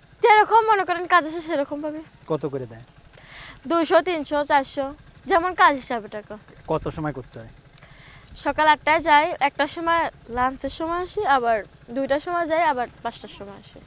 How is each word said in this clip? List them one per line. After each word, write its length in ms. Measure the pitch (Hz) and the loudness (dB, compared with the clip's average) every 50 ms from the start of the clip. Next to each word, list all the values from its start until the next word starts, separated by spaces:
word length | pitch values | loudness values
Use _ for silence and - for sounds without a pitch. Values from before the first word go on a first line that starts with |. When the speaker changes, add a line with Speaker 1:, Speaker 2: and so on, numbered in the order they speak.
| _ _ - - - | _ _ -10 0 4
Speaker 1:
যেরকম 440 | 480 415 427 415 - 403 453 440 | 6 6 6 6 6 6 4 6
মনে 180 | 440 440 403 370 | 6 4 2 2
করেন 220 | 339 349 349 359 | 0 -2 -4 0
কাজ 200 | 349 359 349 294 | 2 4 4 2
আছে, 140 | 311 311 349 | 2 -6 -8
সেরকম 420 | 320 311 330 277 285 - 302 294 302 | -6 -4 -2 -2 -2 -2 -6 -8 -8
ভাবে। 180 | 302 302 311 320 - _ - - | -8 -8 -10 -14 -16 _ -16 -8
Speaker 2:
কত 200 | - 160 147 - | -6 -4 -4 -4
করে 200 | 151 131 135 127 | -4 -6 -6 -8
দেয়? 160 | 113 110 110 123 - - - - - - - - - - - - - - - - 269 | -10 -14 -18 -20 -20 -20 -20 -20 -20 -20 -20 -20 -20 -20 -20 -20 -20 -20 -14 -6 -2
Speaker 1:
দুইশো, 320 | 320 339 330 - 359 330 | 0 0 2 4 4 4
তিনশো, 440 | - 370 359 320 277 - 302 294 294 | 4 2 -2 -4 -4 -4 -2 -2 0
চারশো, 500 | 285 311 277 269 - - - 269 269 294 - - - - - - | 2 2 2 2 0 -6 -6 -6 -6 -8 -14 -20 -20 -20 -14 -4
যেমন 280 | - 381 339 330 370 359 | 0 2 2 2 0 2
কাজ 200 | - 370 339 294 | 4 4 4 4
হিসাবে 340 | 269 247 - 254 233 202 214 | 2 -4 -6 -6 -6 -8 -8
টাকা। 300 | - 214 208 - 214 208 - - - - - | -12 -14 -14 -14 -16 -18 -18 -20 -20 -16 -8
Speaker 2:
কত 220 | - 160 156 - 156 | -4 -4 -4 -4 -6
সময় 240 | 135 - 156 151 139 | -8 -6 -6 -6 -6
করতে 260 | 131 120 - - - | -8 -12 -14 -16 -18
হয়? 100 | 110 117 - - - - - - - - - - - - - - - - - | -18 -18 -20 -20 -20 -20 -20 -20 -20 -20 -20 -20 -20 -20 -20 -20 -20 -20 -16
Speaker 1:
সকাল 320 | - - 311 285 294 311 311 | -8 -6 -4 -2 2 4 4
আটটায় 320 | 302 277 - 302 302 339 | 4 4 4 2 2 2
যাই, 340 | 302 330 302 294 302 349 339 - | 4 6 6 6 6 4 0 0
একটার 260 | - 285 - - 277 | -2 -2 0 0 -4
সময় 440 | 302 - 339 330 330 339 339 320 254 - - - - | -4 -2 -4 -2 0 0 0 0 -2 -6 -10 -16 -10
লাঞ্চের 420 | 226 247 247 262 269 262 - 269 | -4 -2 -2 -2 -2 -4 -8 -8
সময় 320 | - - 320 320 339 349 359 | -6 -6 -6 -4 -4 -4 -4
আসি, 240 | 349 - - 427 | -6 -6 -4 0
আবার 380 | 359 277 269 240 233 226 214 185 - - - - - | 2 2 2 2 0 0 -2 -2 -8 -16 -20 -16 -10
দুইটার 300 | 233 262 269 247 269 302 | -6 -4 -2 -2 -2 -2
সময় 260 | 285 359 349 349 339 | -2 -4 -4 -4 -2
যাই, 160 | 302 320 320 349 | 0 0 0 2
আবার 260 | 311 285 254 240 220 - - - | 0 0 -2 -4 -8 -8 -10 -10
পাঁচটার 260 | 233 226 - - 214 | -10 -10 -10 -16 -18
সময় 260 | - - 202 202 196 | -16 -16 -16 -16 -18
আসি। 260 | - 214 - - - - | -20 -20 -20 -20 -20 -20